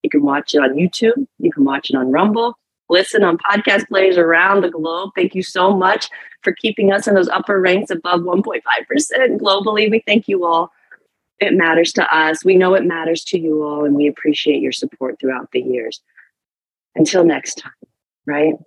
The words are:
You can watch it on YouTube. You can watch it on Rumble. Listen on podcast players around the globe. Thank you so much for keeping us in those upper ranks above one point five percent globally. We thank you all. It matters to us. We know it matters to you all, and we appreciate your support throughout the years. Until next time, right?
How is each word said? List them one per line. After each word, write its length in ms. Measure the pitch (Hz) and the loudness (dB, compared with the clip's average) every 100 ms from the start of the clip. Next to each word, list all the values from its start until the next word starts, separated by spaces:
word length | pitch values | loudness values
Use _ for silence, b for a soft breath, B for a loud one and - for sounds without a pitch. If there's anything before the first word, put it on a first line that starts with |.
You 80 | - | 0
can 120 | 147 | 0
watch 320 | 143 143 - | 0 -2 0
it 80 | 147 | 0
on 80 | 147 | 2
YouTube. 560 | 139 180 - 226 247 269 _ | 0 -2 0 0 0 -6 _
You 140 | 170 | -4
can 120 | - | 0
watch 260 | 139 139 - | 0 0 -4
it 60 | 135 | -2
on 140 | 127 | 0
Rumble. 480 | 143 202 214 233 233 _ _ _ | 2 2 0 -2 -6 _ _ _
Listen 340 | 175 190 220 | 0 2 2
on 160 | 190 170 | 2 2
podcast 480 | 202 208 - 202 - | 0 0 0 0 0
players 320 | 190 190 180 | 2 4 4
around 440 | 165 165 185 196 | 4 4 4 2
the 80 | 175 | 0
globe. 400 | 165 160 170 196 | -4 -6 -6 -8
Thank 220 | - 180 185 | -4 -2 -2
you 80 | |
so 280 | 185 190 185 | -6 0 2
much 360 | 196 185 214 - B B B | 2 2 0 -4 B B B
for 100 | - | -6
keeping 400 | - 226 208 196 | -4 -6 0 0
us 140 | 196 - | 2 2
in 80 | |
those 140 | 196 175 | 2 2
upper 320 | 185 - 196 | -2 -2 0
ranks 300 | 185 190 - | 2 0 -2
above 340 | 180 175 180 | -6 -2 -2
one 180 | 175 185 | 0 -2
point 220 | - - | -2 -6
five 220 | - - - | -4 -4 -2
percent 520 | 285 - - 254 208 | -4 -2 0 0 0
globally. 480 | 202 196 202 208 214 | 0 0 0 0 0
We 140 | 220 | 0
thank 220 | - 208 - | 0 0 0
you 180 | 196 | -2
all. 280 | 170 165 180 b b b _ _ _ _ | 0 0 -2 b b b _ _ _ _
It 160 | 202 | 0
matters 380 | 185 165 165 170 | 2 4 2 2
to 200 | - - | 0 0
us. 300 | 156 160 160 | 2 0 0
We 120 | 180 185 | 2 4
know 180 | 185 | 4
it 100 | 190 | 2
matters 400 | 170 165 165 165 | 0 -2 -4 -4
to 140 | - 180 | -4 -4
you 240 | 160 151 | -2 -2
all, 240 | 151 147 147 | -2 -2 0
and 80 | |
we 120 | 143 147 | 2 0
appreciate 540 | - 156 147 - 139 | 0 -4 -2 0 0
your 120 | 135 | -2
support 460 | - 135 - 131 - | -6 -10 -8 -10 -4
throughout 320 | 131 131 139 | -6 -6 -6
the 80 | 127 | -6
years. 420 | 127 123 113 - b b b _ _ _ _ _ _ | -4 -6 -6 -12 b b b _ _ _ _ _ _
Until 300 | - 156 190 | 0 2 4
next 300 | 170 143 - | 2 2 -6
time, 180 | - - _ - _ _ _ - | -14 -16 _ -20 _ _ _ -8
right? 280 | 147 156 - | 0 0 -2